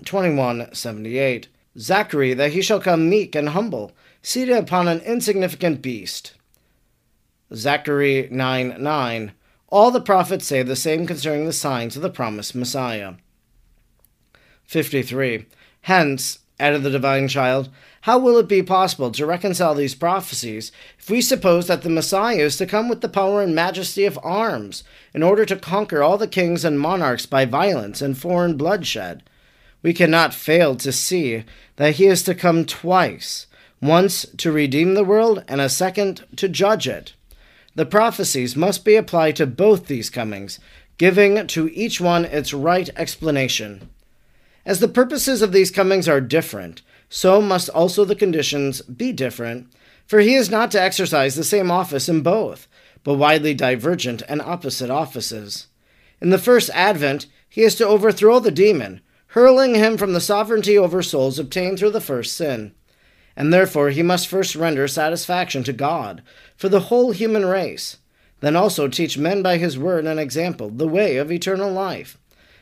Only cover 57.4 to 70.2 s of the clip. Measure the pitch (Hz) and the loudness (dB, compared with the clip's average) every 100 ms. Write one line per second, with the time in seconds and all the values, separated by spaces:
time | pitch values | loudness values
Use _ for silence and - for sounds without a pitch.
57.4 | _ - 220 - 214 208 214 190 214 240 | _ 2 4 4 2 4 4 6 6 6
58.4 | 165 147 208 170 101 92 _ _ _ 226 | 4 4 4 4 -2 -12 _ _ _ 6
59.4 | 254 254 269 220 220 220 202 175 170 202 | 8 8 6 4 4 2 0 0 0 0
60.4 | 214 220 196 208 180 180 170 147 135 135 | 0 0 4 4 4 0 -2 0 0 -2
61.4 | 139 185 180 190 208 214 - 127 113 - | -6 -4 -4 0 0 0 -4 -6 -6 -6
62.4 | 156 120 104 _ _ _ _ _ _ - | -6 -6 -10 _ _ _ _ _ _ -4
63.4 | 147 180 190 151 143 139 170 180 - 190 | 2 4 4 2 0 2 0 0 -2 -2
64.4 | 185 151 165 139 139 147 156 165 - 180 | -4 -2 -2 -2 -2 -2 -2 -4 -4 -4
65.4 | 175 135 120 120 143 165 107 90 - - | -2 -4 -6 -4 -4 -4 -8 -12 -20 -20
66.4 | - - 190 190 180 240 247 190 220 214 | -20 -6 0 0 2 2 2 0 -2 0
67.4 | 185 190 151 - - - _ _ _ _ | 0 -2 -4 -8 -14 -16 _ _ _ _
68.4 | 143 165 208 185 143 135 160 135 156 196 | 0 2 2 0 -2 -2 -4 -2 -2 0
69.4 | 185 175 175 135 165 175 156 156 | 0 0 -2 -2 -2 -2 -2 -4